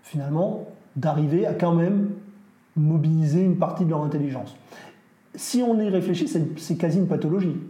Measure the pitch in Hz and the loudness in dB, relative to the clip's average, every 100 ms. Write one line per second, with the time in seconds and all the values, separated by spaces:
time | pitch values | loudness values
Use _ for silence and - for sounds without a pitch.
0 | - 147 139 151 214 214 - - - 139 | -6 -6 -2 -2 -2 -4 -10 -18 -12 -4
1 | 151 151 151 165 - - 175 170 175 202 | -2 0 2 2 0 0 2 2 2 2
2 | 202 - - - - _ _ - 151 160 | 0 -6 -14 -20 -20 _ _ 0 2 2
3 | 156 160 151 165 190 165 156 - 170 160 | 2 2 2 2 2 2 -2 0 -2 0
4 | 147 147 143 131 - - - - - - | -2 -2 -4 -6 -10 -18 -20 -20 -20 -20
5 | _ _ _ - - 247 240 226 214 185 | _ _ _ -14 -2 0 2 2 2 2
6 | 190 175 156 170 151 - - 165 170 180 | 0 0 0 0 -2 -4 -4 0 2 2
7 | 175 - 156 190 180 - | 2 0 0 0 0 -2